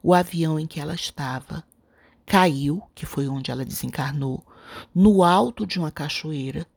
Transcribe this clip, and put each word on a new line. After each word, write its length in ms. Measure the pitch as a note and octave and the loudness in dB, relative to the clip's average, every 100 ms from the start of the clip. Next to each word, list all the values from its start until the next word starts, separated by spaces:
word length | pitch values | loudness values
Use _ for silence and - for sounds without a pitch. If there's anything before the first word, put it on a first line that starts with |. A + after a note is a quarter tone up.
o 120 | - | 4
avião 440 | F3 F3 E3+ D#3+ D#3 | 4 2 -2 -2 -2
em 80 | D#3 | -4
que 140 | D#3+ | -8
ela 140 | D3 | -8
estava 680 | E3+ - - C3+ C3 - D#3+ - _ _ _ _ _ | -8 -8 -8 -8 -8 -8 -12 -14 _ _ _ _ _
caiu, 580 | - G3 F#3 C#3 C#3+ E3+ - | 0 4 4 2 -2 -2 -8
que 100 | - | -16
foi 240 | - - C#3 | -8 -4 -4
onde 220 | C3+ C3 | -4 -6
ela 140 | B2+ | -8
desencarnou, 760 | B2+ - B2 - C3+ C#3+ C3+ C3 _ - - - - | -8 -8 -8 -6 -4 -4 -4 -6 _ -20 -20 -18 -4
no 280 | F3 G3+ G3 | 6 6 8
alto 440 | F3 F#3 A#3+ - G3 | 6 6 2 -4 -6
de 120 | F3+ | -4
uma 120 | D#3 | -6
cachoeira 760 | - C#3+ - D#3+ D3+ C3 D3+ E3+ | -6 -8 -8 -6 -6 -6 -8 -12